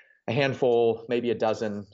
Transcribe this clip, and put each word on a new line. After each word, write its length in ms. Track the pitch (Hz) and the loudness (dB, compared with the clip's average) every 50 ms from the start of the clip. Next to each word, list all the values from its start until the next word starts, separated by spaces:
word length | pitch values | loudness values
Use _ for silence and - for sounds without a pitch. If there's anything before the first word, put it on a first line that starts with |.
| - _ _ _ - | -20 _ _ _ -8
a 60 | - 113 | -4 0
handful, 720 | 147 139 135 120 - 139 123 117 117 117 117 110 113 - | 0 0 0 0 0 2 2 4 4 4 2 0 -2 -4
maybe 220 | - 120 120 120 117 | -4 -4 -2 0 -2
a 40 | 110 | -2
dozen, 520 | - 117 110 107 110 113 107 101 104 101 _ | 0 0 0 0 -2 -4 -6 -6 -8 -12 _